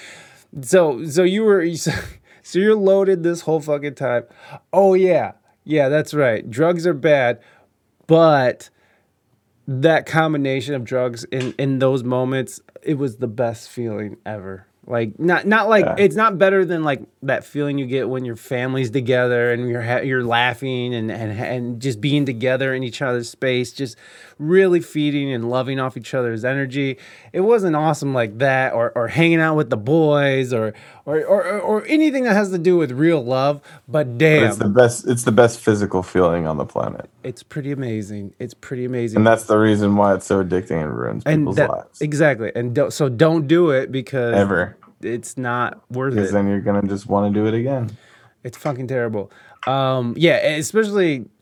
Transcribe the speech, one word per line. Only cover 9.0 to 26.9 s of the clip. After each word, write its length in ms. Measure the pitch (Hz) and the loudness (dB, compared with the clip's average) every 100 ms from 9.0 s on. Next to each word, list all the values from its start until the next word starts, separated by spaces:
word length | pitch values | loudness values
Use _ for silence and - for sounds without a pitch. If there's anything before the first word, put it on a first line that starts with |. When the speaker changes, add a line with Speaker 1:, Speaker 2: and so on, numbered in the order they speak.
| _ _ _ _ _ _ - | _ _ _ _ _ _ -8
Speaker 1:
that 380 | 131 151 156 | 2 4 4
combination 680 | 151 165 160 151 139 135 120 | 2 0 0 0 -2 -4 -4
of 100 | 143 | -6
drugs 400 | 113 127 127 117 | -4 -2 -2 -6
in, 300 | - 131 127 - | -8 -6 -6 -4
in 200 | 135 135 | -2 0
those 260 | 131 135 | 2 0
moments, 560 | 120 127 127 135 127 - _ - | -2 -2 -2 -2 -6 -10 _ -10
it 160 | - 147 | -6 -4
was 180 | 139 113 | -4 -4
the 100 | 120 | -6
best 440 | 107 120 113 - | -4 -4 -6 -14
feeling 480 | - 113 104 104 - 101 | -10 -8 -8 -10 -12 -12
ever. 400 | 107 95 95 - _ - | -12 -12 -16 -18 _ -8
Like, 320 | 117 113 - | -4 -4 -2
not, 280 | 165 175 196 | 0 0 2
not 240 | 220 208 | 2 4
like, 160 | 214 - | 2 2
Speaker 2:
Yeah. 80 | - | 2
Speaker 1:
it's 180 | 202 | 2
not 220 | 175 220 185 | 2 0 4
better 300 | 190 196 180 | 4 4 2
than, 180 | 170 | 0
like, 160 | 156 135 107 _ | -2 -2 -6 _
that 200 | 135 117 | -4 -4
feeling 360 | - 143 143 139 | -4 -6 -4 -4
you 80 | 127 | -4
get 240 | 131 113 | -4 -2
when 160 | 131 123 | -4 -6
your 100 | 110 | -10
family's 540 | - 123 127 131 127 | -6 -4 -2 -2 -2
together 600 | 131 120 127 123 120 120 | -2 0 2 2 2 2
and 160 | 120 123 | 0 -2
you're 140 | 120 | -4
ha-, 200 | 117 123 | -2 -2
you're 220 | 135 131 | 0 -2
laughing 680 | 120 117 123 120 135 127 123 | 0 0 0 -2 -6 -4 -4
and, 160 | 120 110 | -4 -6
and, 220 | 110 110 | -6 -6
and 480 | 107 123 127 120 117 | -6 -6 -6 -6 -6
just 220 | 135 110 | -6 -4
being 240 | 143 147 139 | -2 0 0
together 480 | 117 127 127 135 | -2 -2 0 -2
in 100 | 131 | -4
each 160 | 131 - | -6 -6
other's 300 | 139 123 117 | -4 -4 -6
space, 420 | - 135 123 120 | -6 -2 -2 -2
just 240 | - 131 - - - - - | -6 -10 -10 -20 -20 -20 -8
really 420 | 151 185 190 175 | 2 4 6 4
feeding 520 | 165 151 147 143 139 | 0 -2 -2 -2 -2
and 160 | 127 117 | -4 -2
loving 320 | 127 127 135 | -2 -2 -4
off 160 | 131 120 | -6 -8
each 160 | 110 | -6
other's 320 | 135 120 113 | -4 -4 -4
energy. 540 | 123 135 135 135 139 | -4 -2 -4 -4 -4